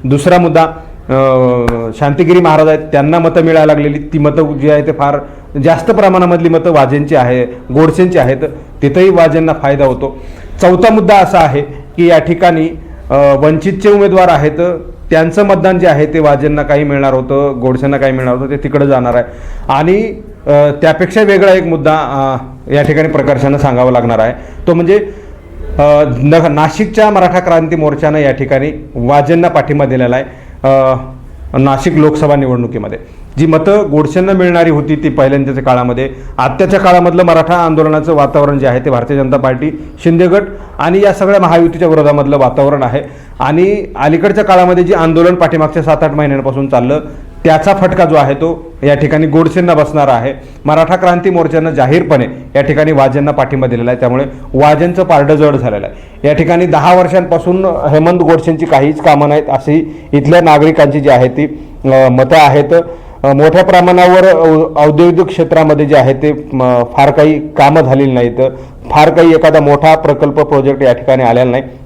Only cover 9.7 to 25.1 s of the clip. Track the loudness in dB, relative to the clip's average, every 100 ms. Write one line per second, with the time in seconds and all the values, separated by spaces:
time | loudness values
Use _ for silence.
9.7 | 0 0 -2 -8 -10 -18 -18 -16 0 2
10.7 | 4 2 2 4 4 4 2 0 -2 -6
11.7 | -12 -12 0 2 2 0 0 0 0 -4
12.7 | -6 -16 -18 -4 0 2 2 0 0 -4
13.7 | -2 2 2 2 2 2 2 0 -2 -4
14.7 | -4 -10 -18 -2 0 0 0 0 2 0
15.7 | 2 2 2 0 0 0 0 0 -2 -2
16.7 | -2 0 -2 0 -2 -2 -2 -2 -2 -2
17.7 | -2 -2 -2 -2 -2 -4 -4 -4 -6 -4
18.7 | -2 0 0 0 -2 -4 -12 -14 -10 -4
19.7 | -2 0 0 -2 -10 -18 -12 -2 2 2
20.7 | 0 -2 0 -2 0 2 2 4 2 0
21.7 | -2 0 -2 -2 -4 -4 -4 -10 -18 -4
22.7 | -2 0 0 0 -2 -2 0 0 0 0
23.7 | 0 2 0 0 0 -2 -4 -16 -8 -2
24.7 | 0 2 0 -2